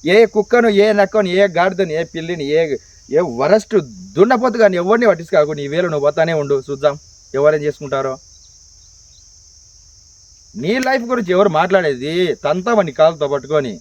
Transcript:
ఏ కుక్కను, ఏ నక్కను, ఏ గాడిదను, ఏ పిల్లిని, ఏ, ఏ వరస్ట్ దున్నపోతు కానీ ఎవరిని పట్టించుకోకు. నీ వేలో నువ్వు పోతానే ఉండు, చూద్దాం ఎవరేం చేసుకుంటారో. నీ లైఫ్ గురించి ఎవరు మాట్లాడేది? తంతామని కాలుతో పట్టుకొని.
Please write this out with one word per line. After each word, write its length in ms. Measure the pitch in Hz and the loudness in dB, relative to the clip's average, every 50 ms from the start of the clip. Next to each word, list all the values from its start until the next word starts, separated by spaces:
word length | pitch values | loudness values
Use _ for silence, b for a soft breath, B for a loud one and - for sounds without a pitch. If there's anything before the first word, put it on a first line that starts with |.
| - | 0
ఏ 200 | 156 185 220 233 | 4 4 4 4
కుక్కను, 440 | 202 - 220 202 - - 240 233 226 208 196 202 | 4 2 -2 0 2 0 2 2 2 4 4 2
ఏ 20 | 220 214 202 | 4 4 2
నక్కను, 280 | 196 190 - 220 202 | 0 2 2 0 0
ఏ 200 | 180 175 190 202 196 165 | 0 2 2 2 2 2
గాడిదను, 340 | 170 180 196 190 175 190 160 | 0 0 0 0 -2 -4 -2
ఏ 120 | 151 160 170 | -2 -6 -6
పిల్లిని, 420 | 160 - 170 160 165 175 165 143 | -6 -8 -10 -8 -8 -6 -6 -4
ఏ, 160 | 139 147 160 165 151 135 113 b b b b b - | 0 0 0 0 0 -4 -8 b b b b b -2
ఏ 80 | 127 156 180 151 117 117 | 0 0 0 0 -2 -2
వరస్ట్ 360 | 135 156 196 220 208 _ 220 190 151 123 107 92 92 95 98 | 2 2 2 2 0 _ -2 -2 -2 -2 -16 -20 -20 -10 2
దున్నపోతు 420 | 139 196 240 262 226 247 254 214 | 2 2 2 2 0 0 -2 2
కానీ 200 | 233 220 202 185 | 2 2 2 2
ఎవరిని 300 | 175 175 185 226 233 240 | 0 0 0 0 2 2
పట్టించుకోకు. 440 | 214 180 160 170 - 196 160 151 147 | 2 0 0 -4 0 2 2 2 2
నీ 160 | 160 147 143 | -2 -8 -6
వేలో 220 | 139 147 165 180 175 | -4 -2 -2 -2 -2
నువ్వు 160 | 156 147 139 | -2 0 0
పోతానే 260 | 147 147 165 160 165 165 | 0 0 0 -2 0 0
ఉండు, 300 | 156 143 139 143 135 131 - | -2 -2 -2 -2 -4 -2 -6
చూద్దాం 280 | 143 135 143 147 143 147 - - - _ _ _ - | -8 -2 -2 -2 -2 -2 -14 -20 -20 _ _ _ -4
ఎవరేం 260 | 135 143 151 156 151 147 | 2 2 2 2 2 -2
చేసుకుంటారో. 500 | 151 143 - 147 135 139 135 135 135 131 131 _ - - - - - _ - - - - - - - - - - - _ - - - - - - - - - - - _ - _ - _ _ _ - - - - _ - - - - - | -4 -6 -6 -8 -6 -6 -4 -4 -6 -8 -10 _ -20 -20 -20 -20 -20 _ -20 -20 -20 -20 -20 -20 -20 -20 -20 -20 -20 _ -20 -20 -20 -20 -20 -20 -20 -20 -20 -20 -20 _ -20 _ -20 _ _ _ -20 -20 -20 -20 _ -20 -20 -20 -18 -12
నీ 180 | 190 127 170 226 269 | -8 -4 -2 -2 -2
లైఫ్ 240 | 254 262 269 254 233 | 0 -2 -2 -2 -2
గురించి 280 | 233 254 240 208 170 | -4 -4 -4 -2 0
ఎవరు 180 | 180 185 208 202 | 2 2 2 2
మాట్లాడేది? 840 | 160 156 175 180 190 190 175 151 135 123 131 147 165 180 185 170 123 - - | 2 0 0 2 0 0 0 0 -4 -4 -6 -6 -4 -2 -2 -2 -4 -4 -2
తంతామని 460 | - 160 185 180 233 240 214 185 160 | -4 -4 -2 -2 0 0 0 0 0
కాలుతో 360 | 131 - 156 165 165 147 147 | 2 2 2 2 4 0 -4
పట్టుకొని. 460 | 139 143 139 127 139 156 151 135 120 98 117 | -4 -4 -6 -4 -2 -2 -2 -2 -2 -10 -12